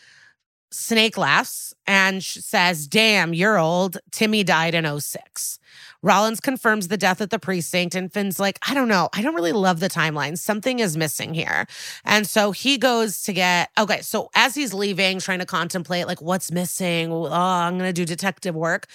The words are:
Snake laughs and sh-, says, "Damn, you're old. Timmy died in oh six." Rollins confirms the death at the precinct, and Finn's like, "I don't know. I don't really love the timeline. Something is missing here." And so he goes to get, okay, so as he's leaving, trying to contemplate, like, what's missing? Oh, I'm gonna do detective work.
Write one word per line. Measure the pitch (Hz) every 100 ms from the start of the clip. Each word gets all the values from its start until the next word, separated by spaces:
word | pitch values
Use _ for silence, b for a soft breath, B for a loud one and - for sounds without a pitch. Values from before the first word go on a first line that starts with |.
| b b b b _ _ _
Snake | - - 226 220 -
laughs | 143 156 247 - - - -
and | 196 190 190
sh-, | - -
says, | - 214 180 170 143
"Damn, | 214 220 208 165
you're | 165 196 208
old. | 160 175 190 170 -
Timmy | - 214 214
died | 185 160 165
in | 170 160
oh | 147
six." | - - - - - - B B B B
Rollins | 185 190 214 226
confirms | - 262 233 214 175
the | 202
death | 190 185
at | 208
the | 220
precinct, | - 185 160 180 180 185
and | 185
Finn's | 208 202 180
like, | 196 190 -
"I |
don't | 277 247
know. | 196 160
I | 185
don't | 240
really | 330 339
love | 240 190 170
the | 180
timeline. | - 160 151 143 170
Something | - 214 254 254
is | 214 151
missing | 156 - 110
here." | 160 - 76 - B B B
And | - 208 208
so | 220 208
he | 180 254 277
goes | 254 240 220 175
to | -
get, | 185 180 175 - -
okay, | 202 175
so | - 220 -
as | 202 247
he's | 262 277
leaving, | 190 202 190 190 185
trying | - 180
to | 180
contemplate, | 175 165 185 170 180 170
like, | 180
what's | 156 185 -
missing? | 175 180 - 185 170 165
Oh, | 165 160
I'm | 165 180 180 170 180
gonna | 185
do | 175
detective | 175 170 196 185 190
work. | 160 165 185 -